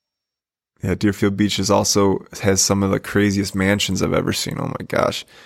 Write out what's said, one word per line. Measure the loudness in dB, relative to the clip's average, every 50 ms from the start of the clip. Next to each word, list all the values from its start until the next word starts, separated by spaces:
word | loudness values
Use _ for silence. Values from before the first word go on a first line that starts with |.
| _ _ _ _ _ _ _ _ _ _ _ _ _ _ _ _
yeah, | -4 -4 -2
Deerfield | 0 0 0 0 2 0 0 2
Beach | 2 0 0 0 0
is | 0 2 2
also, | 2 2 2 2 2 2 2 2 0 -4 -10 -10 -4
has | 0 0 2 2
some | 2 2 2 0 0
of | 0 0
the | -2
craziest | -2 -2 0 2 2 2 2 0 -2 -2 -2
mansions | 0 2 2 2 2 0 -2 -2 -2
I've | -2 0 0
ever | 0 0 -2 -2
seen. | -4 -4 -6 -6 -6
Oh | -6 -6
my | -8 -10 -8
gosh. | -4 -2 0 0 0 -2 -4 -8 _ -20 -20 -20